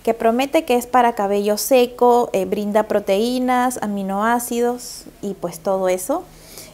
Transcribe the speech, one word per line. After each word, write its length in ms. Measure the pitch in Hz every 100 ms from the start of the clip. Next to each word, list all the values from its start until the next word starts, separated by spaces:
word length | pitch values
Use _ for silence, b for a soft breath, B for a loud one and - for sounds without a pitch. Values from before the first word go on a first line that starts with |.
que 100 | -
promete 520 | 226 226 233 277 330 320
que 100 | 247
es 120 | 240
para 260 | 254 233
cabello 440 | 233 196 202 208 208
seco, 720 | - 262 240 247 240 240 240
eh, 100 | 196
brinda 400 | 185 208 208 208
proteínas, 960 | 208 202 202 196 233 254 254 247 254 247
aminoácidos 1200 | 208 202 190 196 220 240 247 240 240 247 - - - -
y 120 | 202 190
pues 240 | 175 -
todo 280 | 202 190 185
eso. 360 | 185 - 320 370 B B B B